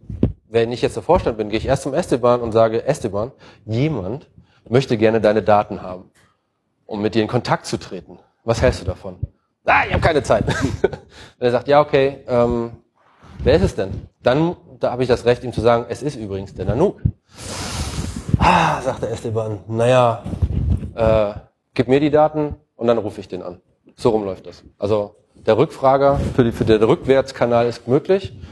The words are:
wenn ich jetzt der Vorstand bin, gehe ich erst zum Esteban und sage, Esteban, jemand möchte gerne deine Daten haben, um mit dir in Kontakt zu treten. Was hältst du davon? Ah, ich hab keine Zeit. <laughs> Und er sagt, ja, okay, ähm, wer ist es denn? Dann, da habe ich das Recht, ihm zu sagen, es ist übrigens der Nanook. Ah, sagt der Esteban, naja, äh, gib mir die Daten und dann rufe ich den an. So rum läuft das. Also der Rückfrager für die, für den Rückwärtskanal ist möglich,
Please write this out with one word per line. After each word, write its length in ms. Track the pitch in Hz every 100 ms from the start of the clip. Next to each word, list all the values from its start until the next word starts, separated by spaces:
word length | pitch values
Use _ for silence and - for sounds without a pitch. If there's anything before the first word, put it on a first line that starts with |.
| - - - - _
wenn 220 | 113 117
ich 120 | 123
jetzt 140 | 127 110
der 60 |
Vorstand 360 | 104 180 156 110
bin, 100 | 107
gehe 100 | 107
ich 80 | 107
erst 180 | 135
zum 100 | 151
Esteban 480 | 139 180 139 120 123
und 100 | 117
sage, 320 | 110 113 113
Esteban, 480 | 120 151 110 98 117 - - -
jemand 680 | - 113 147 139 90 127 - _ _ _ -
möchte 300 | 117 139 117
gerne 220 | 110 110
deine 220 | 107 107
Daten 380 | 101 104 104 92
haben, 300 | 92 92 98 _ _ _ _ _ _ _
um 160 | - 107
mit 140 | 104
dir 80 | 110
in 60 | 107
Kontakt 360 | 123 - 170
zu 140 | - 110
treten. 400 | - 92 85 90 _ _
Was 160 | - 113
hältst 220 | 127 -
du 20 |
davon? 320 | 90 90 98 90 - _ _ _
Ah, 200 | - 262 226
ich 60 |
hab 80 | -
keine 200 | 185 156
Zeit. 220 | - 117 -
<laughs> 160 | -
Und 300 | 135 - - - - - - _
er 120 | 123
sagt, 180 | 120 120
ja, 120 | 139
okay, 380 | 147 143 135 139 -
ähm, 440 | 123 120 120 117 117 _ _ _ _ - -
wer 160 | 117
ist 80 | 156
es 120 | 190
denn? 340 | - 95 107 - _
Dann, 340 | - 131 165 175 - 127
da 120 | 127
habe 120 | 123
ich 60 | 127
das 160 | 117
Recht, 180 | 117 123
ihm 120 | 127
zu 80 | -
sagen, 240 | 113 117 120
es 140 | 117
ist 140 | 139 -
übrigens 380 | 107 98 98
der 120 | - 95
Nanook. 340 | 107 190 - - - _ - - - - - - - - - - -
Ah, 420 | 175 175 165 -
sagt 200 | 131 -
der 80 | 123
Esteban, 500 | 110 120 110 110 104 90
naja, 540 | 113 117 127 120 113 - - - - - - -
äh, 380 | - 110 110 104 104 - _ _
gib 160 | - 123
mir 120 | 135
die 100 | 151
Daten 460 | 147 151 151 147 - _ _
und 100 | 117
dann 120 | 117
rufe 220 | 104 101
ich 80 | 95
den 140 | 90
an. 180 | 90 87 _ _ _ _
So 140 | 131
rum 140 | 110
läuft 220 | 98 92 -
das. 180 | 87 - _
Also 380 | 101 107 101 _ _
der 220 | _ - 110
Rückfrager 600 | 156 - 131 135 139 139 -
für 100 | -
die, 80 | 117
für 120 | 110
den 180 | 110 110
Rückwärtskanal 840 | 110 160 120 135 131 - 120 120 120
ist 200 | 117 -
möglich, 480 | 139 - 190 190 - -